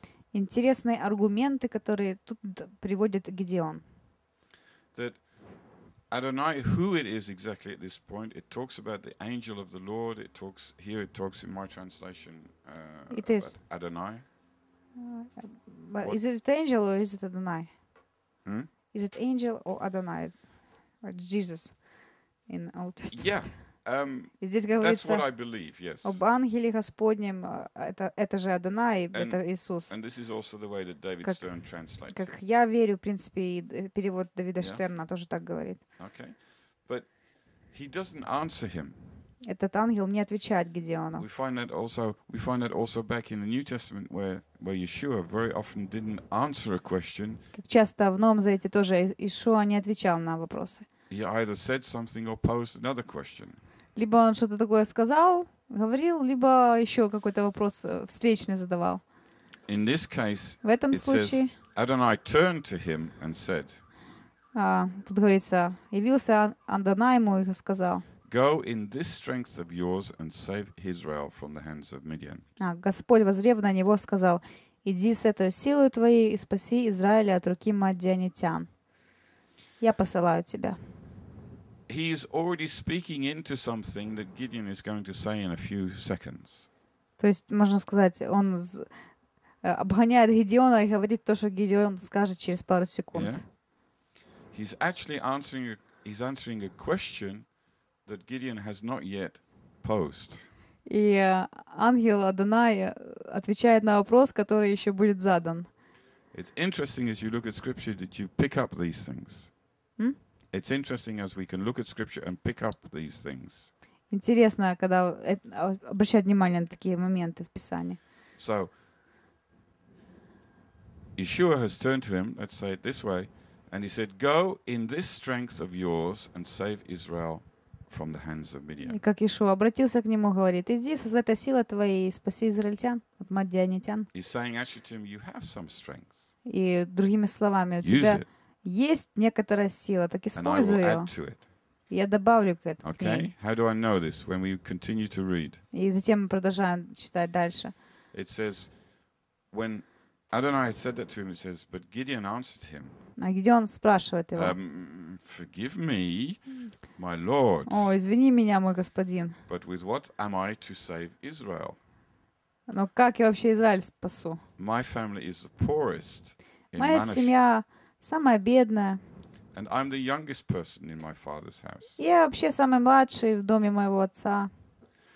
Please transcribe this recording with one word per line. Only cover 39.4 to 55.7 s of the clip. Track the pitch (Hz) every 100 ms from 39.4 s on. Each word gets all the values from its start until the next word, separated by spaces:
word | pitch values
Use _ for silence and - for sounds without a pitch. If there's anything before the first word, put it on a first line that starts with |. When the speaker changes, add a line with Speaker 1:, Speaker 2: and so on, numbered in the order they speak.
| -
Speaker 1:
Этот | 190 196 202
ангел | 226 208 196
не | 202
отвечает | 208 208 - 196 170
Гедеону. | 170 165 165 160 160
Speaker 2:
We | 107
find | - 131 123
that | 120
also, | 80 113 123 113 107 -
we | 117
find | 117 123
that | 120
also | - 113 117
back | 107 120 -
in | 107
the | 104
New | 123
Testament | 143 123 - 101 92
where, | 87 98 92 - _
where | 90 95
Yeshua | 90 - 143 113 85
very | 104 117
often | 92 107 104 98
didn't | 110 110 104 -
answer | 104 147 139 113 92
a |
question. | - 92 - - 104 113 - -
Speaker 1:
Как | -
часто | 233 214 - 202
в | 190
Новом | 226 214
Завете | 202 190 190
тоже | 202 190 185 185 -
И-, | 202
Ишуа | - 233 220 208
не | 208
отвечал | 196 214 190 170
на | 165 165
вопросы. | 165 - 185 - - _ _
Speaker 2:
He | -
either | 87 110 110 101
said | - 131
something | - 120 117 113 113
or | 110
posed | - 120 117 117
another | 123 123
question. | - 73 69 - - - - - _ -
Speaker 1:
Либо | 214 233
он | 226
что-то | 214 226 208
такое | 220 214 214
сказал, | - 226 294 349 349 359 _
говорил, | -